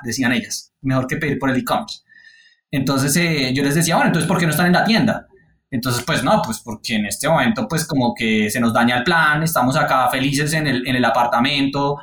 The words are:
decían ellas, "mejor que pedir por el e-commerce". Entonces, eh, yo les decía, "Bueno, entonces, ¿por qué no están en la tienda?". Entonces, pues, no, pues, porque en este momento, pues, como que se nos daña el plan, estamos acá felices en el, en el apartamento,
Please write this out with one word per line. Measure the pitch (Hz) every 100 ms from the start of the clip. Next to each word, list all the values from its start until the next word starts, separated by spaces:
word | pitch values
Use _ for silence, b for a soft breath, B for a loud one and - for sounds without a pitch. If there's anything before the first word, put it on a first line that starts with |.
decían | 120 113 123
ellas, | 120 - - - _
"mejor | 135 131 131
que | 151
pedir | 156 135
por | 135
el | 127
e-commerce". | 113 - 110 - b b b b b b _
Entonces, | 143 127 139 135 143
eh, | 170 156 127
yo | 131
les | 143
decía, | 151 160 165
"Bueno, | 285
entonces, | 170 151
¿por | 170
qué |
no | 170
están | 151 180
en |
la | 175
tienda?". | - 220 117 - - b b b _
Entonces, | 127 123 123 -
pues, | 143
no, | 123 214
pues, | - 110
porque | - 107 -
en | 110 104
este | - 143
momento, | 160 123 113 117
pues, | 160 -
como | 143 117
que | 110 113 110 107
se | 107
nos | 117
daña | 117 117 123
el |
plan, | 127 165 151 151
estamos | 160 - 127 147
acá | 147 135 123
felices | 131 135 139 147
en | 160 151
el, | 123 135
en |
el | 127
apartamento, | 117 123 120 120 135 143 139 143 139 143